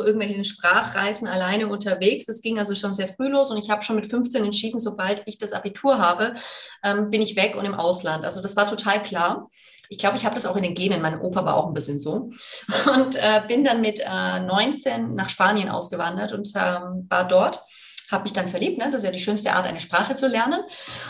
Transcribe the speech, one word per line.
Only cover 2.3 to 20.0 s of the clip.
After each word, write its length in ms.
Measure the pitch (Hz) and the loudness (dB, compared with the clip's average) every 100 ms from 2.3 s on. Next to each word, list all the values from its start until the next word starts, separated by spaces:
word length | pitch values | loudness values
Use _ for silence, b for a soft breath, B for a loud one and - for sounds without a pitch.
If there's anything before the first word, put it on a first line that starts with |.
| 220 | -6
ging 160 | 226 220 | -2 -2
also 160 | 202 196 | -2 -2
schon 180 | 202 | -2
sehr 140 | 196 185 | -2 -4
früh 180 | - 269 | -2 2
los 220 | 277 269 | 2 2
und 80 | 214 | 0
ich 120 | 208 | 0
habe 120 | 208 | -2
schon 140 | - 220 | 0 -2
mit 100 | - | 0
fünfzehn 380 | 240 240 254 | 0 0 0
entschieden, 340 | 208 208 226 240 | 0 0 0 -2
sobald 460 | 220 202 185 202 - | -4 -2 -2 -2 -6
ich 100 | - | -8
das 160 | 208 | -6
Abitur 460 | 196 196 202 277 247 | -6 -8 0 2 4
habe, 360 | 175 185 226 240 B B B B | 4 4 0 -2 B B B B
ähm, 260 | 202 202 208 | 0 0 2
bin 120 | 214 | 2
ich 120 | 214 | 2
weg 220 | 190 208 202 | 2 0 0
und 80 | |
im 100 | 196 | -4
Ausland. 500 | - 170 185 170 156 | 0 0 0 0 -2
Also 160 | - 190 | -4 -4
das 140 | 196 | -2
war 120 | 202 208 | 0 0
total 340 | 214 208 208 | 0 0 0
klar. 460 | 208 185 175 262 - B B B B | 0 0 0 0 -8 B B B B
Ich 80 | 202 | -2
glaube, 180 | 202 247 | 0 2
ich 80 | |
habe 100 | 214 240 | 0 0
das 100 | 180 | -2
auch 100 | 196 | 0
in 60 | |
den 120 | 180 | -2
Genen. 280 | 170 190 175 | 0 0 2
Mein 180 | 160 160 | 0 -2
Opa 240 | 180 190 | -2 0
war 120 | 156 151 | 2 2
auch 100 | 165 | 0
ein 80 | |
bisschen 240 | 147 135 143 | -2 -4 -4
so. 320 | 151 202 240 B B B - - 285 | -4 -4 -6 B B B -4 2 4
Und, 220 | 262 262 208 | 4 4 2
äh, 260 | 214 214 214 | 4 4 4
bin 160 | 240 | 4
dann 160 | 277 233 | 4 4
mit, 200 | 220 208 | 2 0
äh, 400 | 196 190 185 185 | -2 -2 0 -2
neunzehn 760 | 185 190 247 - 262 233 226 | 0 2 2 0 -2 -2 -2
nach 160 | 202 190 | -2 -2
Spanien 380 | - 190 208 185 | 2 4 4 0
ausgewandert 640 | - - 175 170 185 208 | -2 -4 -4 -4 -4 -4
und, 200 | 202 208 | -6 -4
ähm, 520 | 196 180 180 180 185 - | 0 0 0 -4 -8 0
war 180 | 180 185 | 0 4
dort. 320 | 185 254 - B B B B - | 4 4 0 B B B B -2
Hab 120 | 196 | -2
mich 100 | 202 | -2
dann 160 | 196 185 | -2 -2
verliebt, 300 | - 294 - | -2 -2 -2
ne? 80 | 262 | -2
Das 100 | 262 | -2
ist 80 | |
ja 60 | 202 | -2
die 100 | - | -2
schönste 320 | - 208 - | 0 0 2
Art, 140 | 180 185 | 0 0
eine 140 | - | -4
Sprache 340 | - 175 | -2 0